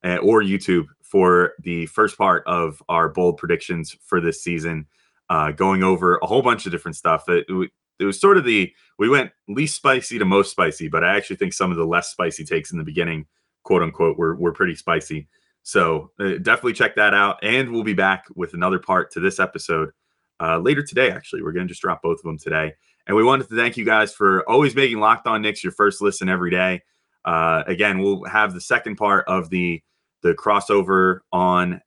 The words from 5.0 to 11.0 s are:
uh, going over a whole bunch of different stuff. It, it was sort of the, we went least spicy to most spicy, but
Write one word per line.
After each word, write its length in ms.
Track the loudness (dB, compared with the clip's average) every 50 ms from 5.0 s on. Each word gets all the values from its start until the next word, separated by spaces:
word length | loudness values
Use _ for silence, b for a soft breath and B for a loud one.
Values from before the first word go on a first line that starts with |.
| _ _ _ _ _ _
uh, 220 | -2 0 0 -2
going 300 | -2 0 0 2 2 2
over 360 | 4 2 2 2 4 2 2
a 80 | 2 0
whole 140 | 0 0 2
bunch 240 | 2 2 0 0 -4
of 60 | -8
different 240 | -8 -8 -8 -10 -12
stuff. 340 | -4 0 0 0 0 0 0
It, 160 | 0 0 0 0 -4 -4 -4 -4 _ _ _ _ _ _
it 40 | -4
was 140 | -4 -2 2
sort 180 | 4 6 6
of 60 | 6 4
the, 300 | 2 2 2 0 -2 b b b b b -2
we 80 | 2
went 240 | 4 4 4 2 0 _ _ _
least 280 | -8 -4 -4 -4 -4 -4
spicy 420 | -2 0 0 0 0 -2 -6 -4 -2
to 60 | 2
most 260 | 4 4 4 4 2
spicy, 380 | 0 0 0 0 0 -4 -10 -4
but 140 | -2 0